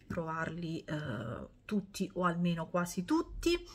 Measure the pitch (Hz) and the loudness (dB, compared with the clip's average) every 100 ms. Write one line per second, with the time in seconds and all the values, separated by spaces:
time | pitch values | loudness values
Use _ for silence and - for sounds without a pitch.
0 | - - 160 160 160 165 170 165 - 151 | -4 -2 -2 -2 -2 -2 -4 -4 -2 -4
1 | 151 110 - 90 65 - - 208 185 - | -2 -4 -4 -6 -10 -14 -2 -2 -2 -4
2 | 185 175 180 170 175 165 160 175 175 - | -4 2 2 4 2 2 0 0 0 -2
3 | 180 311 320 - 339 349 - | 2 2 2 0 2 2 0